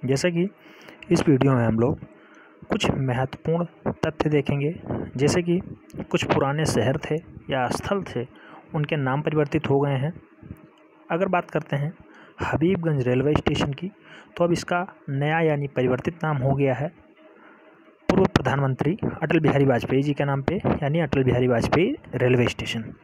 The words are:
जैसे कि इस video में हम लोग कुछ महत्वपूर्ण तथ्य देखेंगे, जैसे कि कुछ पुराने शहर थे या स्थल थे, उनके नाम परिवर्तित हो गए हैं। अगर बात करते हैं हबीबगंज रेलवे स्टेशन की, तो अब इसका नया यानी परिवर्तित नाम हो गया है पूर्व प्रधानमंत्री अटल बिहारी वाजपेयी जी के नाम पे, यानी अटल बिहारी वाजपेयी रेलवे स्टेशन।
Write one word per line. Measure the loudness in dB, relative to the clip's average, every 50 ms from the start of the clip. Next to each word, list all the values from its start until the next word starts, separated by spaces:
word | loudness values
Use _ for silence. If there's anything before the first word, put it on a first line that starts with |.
| 0
जैसे | 0 -2 2 0 0
कि | 2 2 0 -2 -2 -10 -20 -20 -20 -20 -20 -20 -20 -20 -2 0
इस | 2 2 4 4
video | 4 6 6 4 4
में | 4 4
हम | 2 2 2
लोग | 2 0 0 -4 -8 -18 -20 -20 -20 -20 -20 -20 -20 -20 -20 -20 -8 -4
कुछ | -4 -2 0 -2
महत्वपूर्ण | -2 -2 -2 -2 0 -2 -2 -4 -6 -8 -4 -2 -2 -2 -2 -4 -8 -8 -8 -8 -8 -6 -8
तथ्य | -10 -6 -4 -4 0
देखेंगे, | 0 -2 -2 -2 -4 -4 -2 -4 -6 -8 -10 -10 -8 -8 -8 -10 -6 -2
जैसे | 0 0 0 0
कि | 0 0 -2 -2 -4 -8 -16 -18 -20 -18 -14 -14 -14 -6
कुछ | -4 -4 -2
पुराने | 0 0 0 0 0 0 -2 -2
शहर | -2 0 0 0 0 -2 -4 -4
थे | -4 -6 -6 -6 -10 -20 -20 -10 -6
या | -4 -2 -2 -2
स्थल | -4 -6 -4 -4 -4 -4 -4
थे, | -6 -6 -8 -8 -8 -12 -20 -20 -20 -20 -20 -20 -6 -4
उनके | -4 -2 0 -2
नाम | -2 0 0 -2 0
परिवर्तित | -2 -2 0 0 0 0 0 -4 0 2
हो | 2 2
गए | 2 2 0
हैं। | 0 -2 -2 -4 -6 -16 -20 -20 -20 -20 -20 -18 -20 -20 -20 -20 _ _ _ _ -20 -8 -4
अगर | -2 -2 0 2
बात | 0 0 -2 0
करते | -4 -4 -4 -2 -4
हैं | -4 -4 -4 -6 -10 -20 -20 -20 -20 -20 -20 -10 -8 -4
हबीबगंज | -2 -2 0 2 2 0 0 0 0 0 0 2 2
रेलवे | 2 2 2 2 0
स्टेशन | 2 0 0 0 0 -2 -4 -4
की, | -6 -8 -12 -12 -12 -20 -20 -20 -20 -20 -20 -2 -2
तो | 0
अब | 2
इसका | 2 0 -2 -2 -2 -4 -4 -6 -10 -18 -10 -6
नया | -4 -2 0 0 2 2
यानी | 2 2 2 0 -2 -4
परिवर्तित | -2 0 2 2 2 0 -2 -6 -6 -4 -2
नाम | -2 -2 0
हो | 0 0 2
गया | 2 2 2 2
है | 0 -4 -8 -8 -12 -20 -20 -20 _ -20 -20 -20 -20 -20 -20 -20 -20 -20 -20 -20 _ -20 -20 -20 _ _ _
पूर्व | 2 2 2
प्रधानमंत्री | 4 4 4 4 4 0 2 2 0 0 0 0 -2 -2 0 -2 -4 -4 -2 -4
अटल | 0 2 2
बिहारी | 4 4 4 4 4
वाजपेयी | 4 4 2 2 2 0 2 2
जी | 2 0
के | 0 0
नाम | 0 0 0
पे, | 0 -2 -2
यानी | 0 0 0 0 0 0 0 0 0
अटल | 0 0 2 2 4
बिहारी | 4 4 4 4 4
वाजपेयी | 2 2 2 2 2 2 2 2 0 -4 -8 -8 -4
रेलवे | 0 2 4 4 4 4 2
स्टेशन। | 0 -4 -8 -6 -6 -6 -8 -10 -14 -18